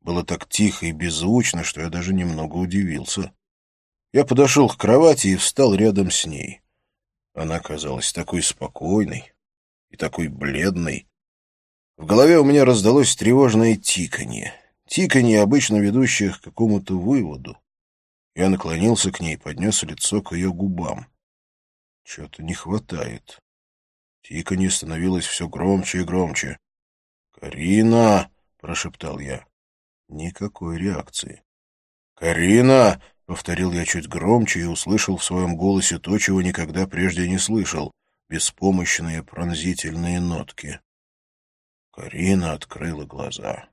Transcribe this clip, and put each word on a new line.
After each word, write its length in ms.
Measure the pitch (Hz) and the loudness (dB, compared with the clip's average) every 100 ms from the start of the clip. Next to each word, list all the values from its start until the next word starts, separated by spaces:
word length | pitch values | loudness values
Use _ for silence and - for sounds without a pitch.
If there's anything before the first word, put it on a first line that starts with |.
Было 240 | - 87 | -4 -4
так 240 | 85 85 - | -4 -8 -6
тихо 380 | - 104 - 85 | 0 0 0 -8
и 40 | |
беззвучно, 720 | 78 87 78 87 120 117 85 | -6 -6 -4 0 2 0 -2
что 200 | 82 - | -6 -6
я 60 | 82 | -8
даже 240 | 85 87 | -6 -2
немного 440 | 95 87 80 78 80 | -2 -2 -4 -6 -6
удивился. 760 | 92 95 95 76 76 - 92 _ _ _ _ _ _ _ _ | -4 -2 -2 -4 -8 -8 -8 _ _ _ _ _ _ _ _
Я 120 | 127 | 2
подошел 440 | 143 123 139 143 135 | 4 6 6 6 4
к 60 | - | 4
кровати 520 | 101 123 165 135 98 | 4 6 6 6 2
и 80 | 92 | 2
встал 360 | - - 135 | 0 2 2
рядом 380 | 98 110 98 95 | 6 4 4 0
с 160 | - - | -2 -4
ней. 360 | 73 - - _ _ _ _ _ _ _ | -8 -12 -14 _ _ _ _ _ _ _
Она 280 | - 80 82 | -10 -6 -6
казалась 520 | - 78 71 65 - | -8 -10 -8 -6 -6
такой 300 | - 82 90 | -6 -6 -4
спокойной 920 | - - - - 80 101 92 64 - _ _ _ _ _ _ | -4 -4 -12 -10 0 0 0 -4 -12 _ _ _ _ _ _
и 80 | - | -8
такой 300 | 78 - 82 | -8 -6 -8
бледной. 800 | 69 71 67 90 87 82 - - _ _ _ _ _ _ _ _ _ | -6 -8 -2 -2 -2 -6 -8 -12 _ _ _ _ _ _ _ _ _
В 80 | |
голове 360 | 78 107 147 170 | 0 6 8 8
у 40 | |
меня 200 | 139 143 | 8 6
раздалось 500 | 127 117 98 135 131 | 6 6 6 6 4
тревожное 640 | - 107 127 135 110 113 104 | 2 4 6 6 6 4 2
тиканье. 760 | - - 82 - 62 57 - - _ _ _ | 0 -4 -4 -8 -8 -10 -10 -14 _ _ _
Тиканье, 540 | - 180 135 120 110 | -2 2 4 4 4
обычно 340 | 101 139 127 107 | 4 2 2 0
ведущее 560 | 101 113 127 - 101 | 2 2 0 0 -2
к 80 | 82 | -4
какому-то 580 | - - 113 104 98 92 | -16 -2 0 0 -2 -4
выводу. 580 | 92 135 90 71 64 - _ _ _ _ _ _ _ | 0 0 -2 -8 -14 -20 _ _ _ _ _ _ _
Я 140 | - 92 | -2 0
наклонился 640 | 95 82 82 101 110 95 | 0 -2 0 2 2 0
к 80 | 92 | -4
ней 140 | 85 | -8
и 40 | 78 | -8
поднес 460 | - 76 95 101 | -10 -4 -2 -2
лицо 380 | 78 76 - 104 | -4 -8 -4 -4
к 120 | 98 | -4
ее 180 | 85 95 | -4 -4
губам. 540 | 85 98 90 82 - - _ _ _ _ _ _ _ _ _ | -2 -4 -4 -6 -10 -14 _ _ _ _ _ _ _ _ _
Чего-то 400 | _ - 73 - | _ -18 -18 -16
не 120 | 80 | -10
хватает. 840 | 90 82 101 - 85 60 58 _ - _ _ _ _ _ _ _ _ _ | -10 -6 -8 -6 -10 -10 -12 _ -20 _ _ _ _ _ _ _ _ _
Тиканье 420 | 78 82 92 95 | -12 -6 -2 -2
становилось 540 | - 80 80 90 92 | -2 -6 -4 -2 -2
все 240 | 82 - 85 | -4 -8 -8
громче 520 | - 92 98 92 92 | -4 0 0 0 -4
и 40 | |
громче. 540 | 82 90 85 69 69 - _ _ _ _ _ _ _ | -2 -2 -2 -4 -8 -12 _ _ _ _ _ _ _
"Карина!" — 1000 | _ 71 69 82 101 113 117 113 101 - _ _ _ | _ -16 -8 0 4 6 6 6 6 2 _ _ _
прошептал 580 | - 85 85 - 78 73 | -10 -8 -8 -10 -12 -10
я. 280 | 69 65 _ _ _ _ _ _ _ | -10 -12 _ _ _ _ _ _ _
Никакой 680 | 76 82 92 101 - 85 82 | -12 -12 -10 -12 -10 -10 -6
реакции. 680 | 95 87 - - - - _ _ _ _ _ _ _ | -4 -6 -8 -12 -12 -16 _ _ _ _ _ _ _
"Карина!" — 840 | _ 82 82 87 110 127 131 113 - - _ _ | _ -4 0 4 6 8 8 8 4 -8 _ _
повторил 460 | 87 - 90 92 | -12 -6 -4 -2
я 140 | 87 85 | -2 -4
чуть 200 | 90 78 | -6 -6
громче 540 | 85 85 120 110 90 | -6 2 2 2 -2
и 40 | |
услышал 520 | 85 85 - 104 - 92 | -4 -6 -2 -2 0 -4
в 80 | |
своем 320 | - 92 90 82 | -4 -2 -2 0
голосе 420 | 95 98 87 87 | 2 2 0 -4
то, 200 | - 104 | -2 -2
чего 240 | - 95 | 0 0
никогда 440 | 90 87 80 80 95 | 0 -2 -6 -4 -4
прежде 400 | 80 95 87 87 | 0 -2 0 -2
не 120 | 95 | -2
слышал. 520 | 90 110 92 85 76 _ _ _ _ | 0 -2 -2 -4 -8 _ _ _ _
Беспомощные 920 | 80 - - 95 95 85 - 82 80 | -6 -6 -2 0 0 0 -4 -4 -8
пронзительные 1000 | 78 - 85 85 85 90 85 80 85 90 | -10 -10 -6 -4 -4 -6 -6 -6 -4 -4
нотки. 600 | 87 82 78 - 73 76 _ _ _ _ _ _ _ _ _ _ _ | -4 -6 -10 -16 -16 -16 _ _ _ _ _ _ _ _ _ _ _
Карина 640 | - - - 90 98 85 | -20 -16 -4 0 2 0
открыла 540 | 78 - - 85 78 73 | -6 -12 -10 -8 -8 -12
глаза. 640 | 71 69 - - - - | -12 -12 -10 -10 -12 -14